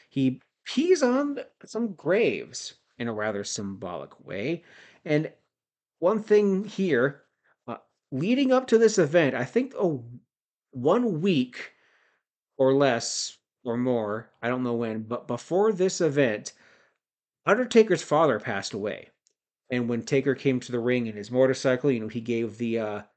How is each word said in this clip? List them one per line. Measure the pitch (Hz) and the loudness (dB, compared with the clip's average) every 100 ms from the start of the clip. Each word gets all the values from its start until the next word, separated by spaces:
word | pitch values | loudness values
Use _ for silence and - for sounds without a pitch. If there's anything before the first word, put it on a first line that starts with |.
| _ | _
he | 139 131 131 _ _ - | 0 0 0 _ _ -6
pees | - 339 359 | -2 2 4
on | 247 262 285 285 - _ - | 4 2 -2 -6 -12 _ -10
some | 220 233 | -6 -6
graves | 165 151 196 180 90 60 123 - - _ - | -4 0 2 2 -2 -8 -14 -14 -18 _ -8
in | 120 | -6
a | |
rather | 107 107 101 | -4 -4 -4
symbolic | 101 - 101 95 92 85 69 - 69 | -6 -8 -8 -8 -10 -10 -12 -18 -12
way. | 95 123 165 - - - _ 170 | -6 -4 -6 -10 -20 -20 _ -2
And | 151 156 - _ _ _ _ _ _ | -2 -2 -10 _ _ _ _ _ _
one | 170 220 | 0 0
thing | 214 208 202 190 | 4 4 4 0
here, | 214 - 190 123 135 143 _ _ _ _ - | -2 -4 0 2 0 -2 _ _ _ _ -14
uh, | 113 _ _ _ | -14 _ _ _
leading | 131 185 254 262 | -4 0 0 2
up | 254 254 | 2 4
to | 226 | 4
this | 226 220 | 6 4
event, | 147 175 143 127 | 4 4 4 0
I | 127 | -2
think | 233 262 - | -2 -2 -2
a, | 185 135 117 120 _ _ _ _ _ | -2 -2 -8 -18 _ _ _ _ _
one | 131 131 226 247 156 | -2 0 2 0 0
week | 190 151 254 - - _ _ _ _ _ _ _ _ - | 2 2 0 -6 -18 _ _ _ _ _ _ _ _ 0
or | 131 | 2
less | 135 139 117 - - - - _ _ | 4 4 2 -4 -6 -8 -12 _ _
or | 120 117 | -6 -2
more, | 127 120 104 110 120 _ | 0 0 -2 -6 -10 _
I | 117 | -4
don't | 127 | -2
know | 127 | -2
when, | 117 117 110 | -4 -4 -6
but | 110 120 - | -6 -8 -6
before | 120 - 175 214 | -8 -2 0 0
this | 180 185 - | 2 -2 0
event, | 165 143 131 107 - - _ _ _ _ _ _ _ _ - | 0 2 2 0 -8 -18 _ _ _ _ _ _ _ _ 0
Undertaker's | 214 247 233 220 - | 2 4 4 6 2
father | - 147 160 107 | 2 4 4 2
passed | - 98 - | -2 -6 -6
away. | 107 101 - - _ _ _ _ _ - | -6 -6 -6 -12 _ _ _ _ _ -6
And | 123 120 | -4 -2
when | 117 | -4
Taker | 110 139 135 127 | 0 0 2 0
came | 139 127 | 0 0
to | - | -2
the | 123 | -2
ring | 117 123 117 | 0 0 -2
in | 104 | -8
his | 104 | -2
motorcycle, | 127 131 127 135 127 143 | 2 4 4 0 2 0
you | 120 | 0
know, | 110 | -4
he | 120 | -6
gave | 113 117 117 104 | -4 -2 -4 -4
the, | 117 113 | -4 -2
uh, | 107 104 - | -4 -8 -12